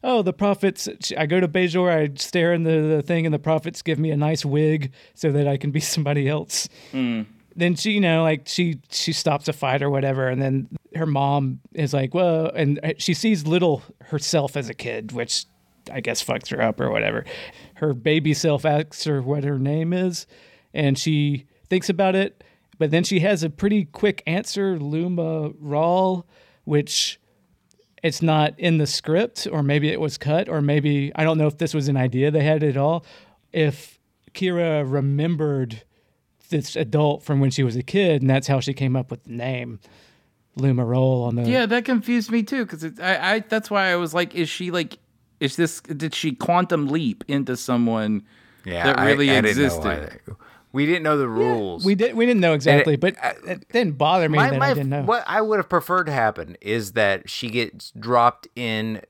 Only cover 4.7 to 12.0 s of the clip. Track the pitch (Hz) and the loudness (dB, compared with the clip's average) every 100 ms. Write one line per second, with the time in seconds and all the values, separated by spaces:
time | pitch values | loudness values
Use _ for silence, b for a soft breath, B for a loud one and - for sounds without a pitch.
4.7 | 156 139 b b _ 160 143 143 139 147 | 2 -2 b b _ 0 2 2 0 -2
5.7 | 143 - - 143 143 139 151 - - - | -2 -2 -2 0 0 0 -2 -4 -6 -6
6.7 | B B 131 127 113 110 - _ - 175 | B B -4 -2 -2 -6 -14 _ -2 0
7.7 | 175 220 208 185 160 165 156 - - 175 | 0 0 2 4 4 2 0 -4 -2 -2
8.7 | 147 _ - - 156 - 147 151 147 135 | -2 _ -6 -4 -2 -2 -2 -4 -4 -2
9.7 | 135 139 139 135 135 131 127 135 135 - | 0 0 0 0 0 -2 -2 0 -2 -4
10.7 | 160 _ 160 156 143 139 143 135 131 - | -14 _ -4 -2 0 2 2 0 -4 -10
11.7 | - 143 143 | -4 -2 0